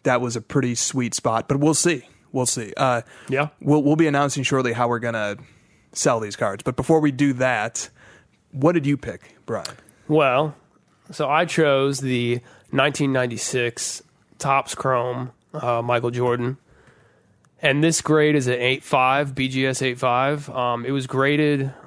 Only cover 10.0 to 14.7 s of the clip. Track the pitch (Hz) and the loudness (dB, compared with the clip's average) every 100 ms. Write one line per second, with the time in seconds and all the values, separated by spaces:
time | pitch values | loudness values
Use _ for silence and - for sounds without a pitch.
10 | - 156 139 123 151 - _ _ _ _ | 0 2 4 2 0 -6 _ _ _ _
11 | - 156 139 151 175 - 151 135 139 135 | -18 -6 0 0 0 2 4 4 2 -2
12 | 135 127 120 120 - - - 139 143 139 | -2 -2 0 -2 -6 -20 -6 0 0 0
13 | 139 131 123 113 - 127 120 - - - | 0 0 -2 -4 -4 -2 -4 -4 -8 -10
14 | _ _ _ - 139 135 - | _ _ _ -8 0 0 -2